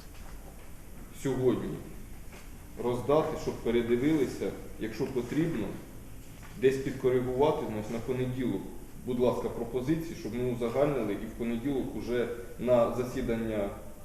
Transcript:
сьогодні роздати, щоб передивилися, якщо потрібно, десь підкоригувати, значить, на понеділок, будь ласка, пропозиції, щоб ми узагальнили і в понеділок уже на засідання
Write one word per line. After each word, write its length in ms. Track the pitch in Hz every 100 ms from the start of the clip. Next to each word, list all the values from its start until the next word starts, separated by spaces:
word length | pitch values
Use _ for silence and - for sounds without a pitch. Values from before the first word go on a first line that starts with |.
| - - - - - - - - - - - -
сьогодні 460 | 139 127 127 98 - 78 - - - - - - - - - -
роздати, 540 | 120 123 104 151 156 -
щоб 120 | 131
передивилися, 1000 | 113 117 120 113 120 147 160 127 - 98 - - -
якщо 260 | 107 - 127
потрібно, 640 | 120 117 139 165 123 92 - - - - - - - - -
десь 160 | 131 135
підкоригувати, 880 | 135 - 127 127 123 127 151 156 110
значить, 180 | 107 107
на 80 | 113
понеділок, 640 | 123 127 127 127 117 95 - - - - 120
будь 140 | 123
ласка, 300 | 123 - 113
пропозиції, 680 | - 117 127 123 160 - -
щоб 160 | 107 120
ми 160 | 123
узагальнили 640 | 113 117 131 147 135 104
і 120 | 101 110
в 40 | -
понеділок 580 | 117 113 135 135 107 107
уже 320 | 110 120 110 - - -
на 360 | 120 120 117 113
засідання 760 | 123 135 117 113 113 107 101 - - -